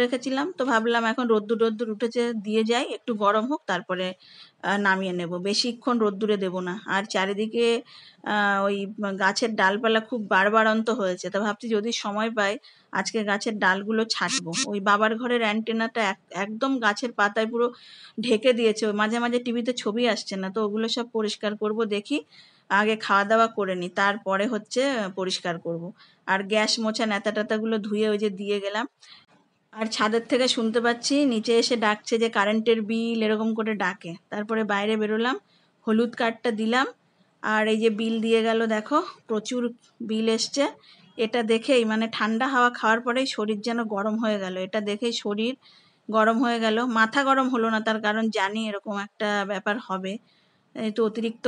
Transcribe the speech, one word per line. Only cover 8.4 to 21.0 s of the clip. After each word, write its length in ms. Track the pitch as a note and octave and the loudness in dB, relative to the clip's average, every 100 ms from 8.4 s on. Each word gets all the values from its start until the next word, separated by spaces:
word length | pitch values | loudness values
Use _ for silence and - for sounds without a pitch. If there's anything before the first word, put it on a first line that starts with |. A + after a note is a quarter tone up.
| G3+ G3 | 2 2
ওই 140 | G3 G3+ G3 G#3+ G3+ F#3+ | 0 0 -4 -6 -6 0
গাছের 320 | F#3+ G3+ A#3 G#3+ | 0 2 0 2
ডালপালা 440 | F#3 G#3 A3+ A3 | 2 4 2 2
খুব 200 | A3 A3+ G3 | 0 -6 2
বাড়বাড়ন্ত 540 | F#3+ G3+ A3 A3 A3 A3 | 4 4 4 4 2 0
হয়েছে, 360 | A3 F#3+ F3+ F3+ | 0 0 -2 -4
তা 100 | G3 | -2
ভাবছি 260 | G#3+ G#3 A#3+ | -2 -4 -2
যদি 220 | G#3+ A3+ | -2 -2
সময় 400 | A#3 G#3+ G#3 A3+ A3+ | -4 -4 -2 -2 0
পাই 160 | G3 A3 - - _ | 0 -2 -10 -20 _
আজকে 280 | - F#3+ A3+ | -4 -2 -2
গাছের 320 | G#3 G3+ A#3 G#3 | -2 -2 -2 0
ডালগুলো 420 | F#3+ F#3+ G3+ A3 A3 | 2 2 0 0 0
ছাঁটবো। 460 | - F3 - E3+ E3+ C#4 | -2 -2 -2 -4 -4 -4
ওই 120 | G3+ | -2
বাবার 320 | G3+ G3+ G#3+ A3+ | 2 4 2 0
ঘরের 240 | B3 A#3+ | -2 0
অ্যান্টেনাটা 600 | A3 A3 A3 A3+ A3+ A#3 G3+ | 0 0 -2 -2 -2 0 -2
এক-, 200 | - - | -2 -6
একদম 400 | E3+ G3+ A3 C4+ C4 | -6 -6 -2 -2 0
গাছের 320 | A3 G#3 B3+ | 0 0 -2
পাতায় 340 | - G#3 G#3+ A3 | 0 0 2 0
পুরো 160 | A#3 A#3+ A#3+ - - - - | 0 -2 -2 -20 -20 -16 -6
ঢেকে 300 | A#3 A3 C4 | 0 2 4
দিয়েছে, 300 | A#3 A3+ G#3+ A3 | 4 4 2 0
ওই 40 | |
মাঝে 240 | G#3 G#3+ A#3 | 0 0 0
মাঝে 200 | A#3+ A#3+ | 0 -2
টিভিতে 320 | A#3+ A#3 A#3 | -2 -4 -2
ছবি 300 | A#3+ A3 A3 A#3+ | -4 -2 0 0
আসছে 280 | G#3+ - F#3+ | 0 -4 -6
না, 120 | F#3+ | -4
তো 100 | G3+ G#3 | -2 -2
ওগুলো 220 | G#3+ A3+ | -2 -2
সব 160 | A#3 | -4